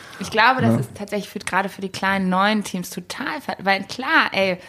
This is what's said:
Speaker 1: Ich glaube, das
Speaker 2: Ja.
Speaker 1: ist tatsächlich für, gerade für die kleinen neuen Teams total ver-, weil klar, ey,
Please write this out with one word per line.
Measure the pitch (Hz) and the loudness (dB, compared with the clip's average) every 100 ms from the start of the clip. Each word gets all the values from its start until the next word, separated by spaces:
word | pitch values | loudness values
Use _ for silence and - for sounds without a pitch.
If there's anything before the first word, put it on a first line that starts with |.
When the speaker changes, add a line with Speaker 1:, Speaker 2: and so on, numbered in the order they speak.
| - - | -16 -10
Speaker 1:
Ich | 196 | -2
glaube, | 220 233 254 | 4 6 6
das | 233 | 4
Speaker 2:
Ja. | 233 | 2
Speaker 1:
ist | - | 0
tatsächlich | - 202 208 180 | -8 -6 -6 -6
für, | 202 | -8
gerade | - 180 196 | -2 0 -2
für | - | -4
die | 196 | -8
kleinen | - 190 196 185 | -2 0 2 2
neuen | 185 202 214 | 4 4 2
Teams | 196 185 180 | 0 -6 -6
total | - 180 - 277 311 | -10 -10 -6 -4 -4
ver-, | - - | -6 -2
weil | 190 190 | 0 0
klar, | 196 - 269 320 214 | -2 -8 0 2 2
ey, | - 190 180 | 2 0 0